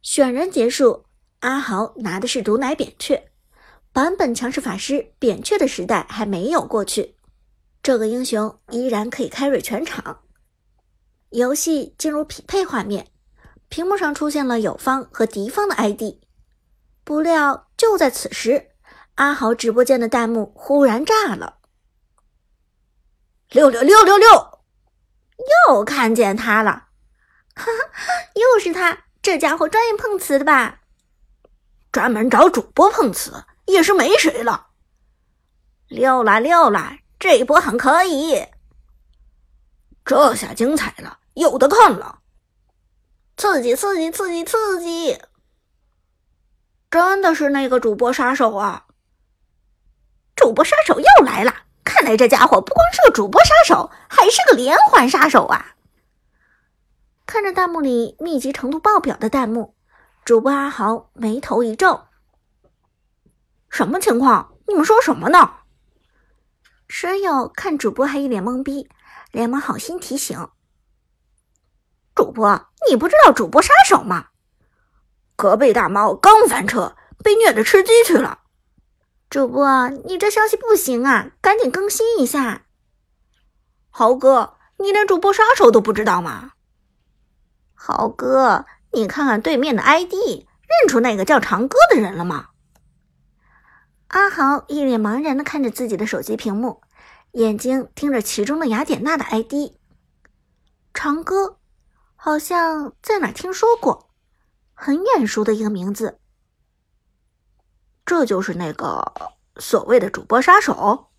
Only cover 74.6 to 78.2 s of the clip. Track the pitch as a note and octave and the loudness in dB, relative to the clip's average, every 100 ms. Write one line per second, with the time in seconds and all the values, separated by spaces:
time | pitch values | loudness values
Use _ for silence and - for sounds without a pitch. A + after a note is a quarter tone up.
74.6 | _ _ _ _ _ _ _ - G3+ G#3 | _ _ _ _ _ _ _ -2 2 4
75.6 | C4+ G#3+ F#3 G3+ G#3 - F#4+ G#4+ G#4+ - | 4 2 0 0 0 4 4 4 2 0
76.6 | F#3 B3 F3+ - _ - G#4+ G#4 A4 A#3 | -4 -6 -6 -10 _ -4 0 2 2 2
77.6 | A3 G4 F#4+ A#4 A#4 E4 | 4 4 6 4 6 2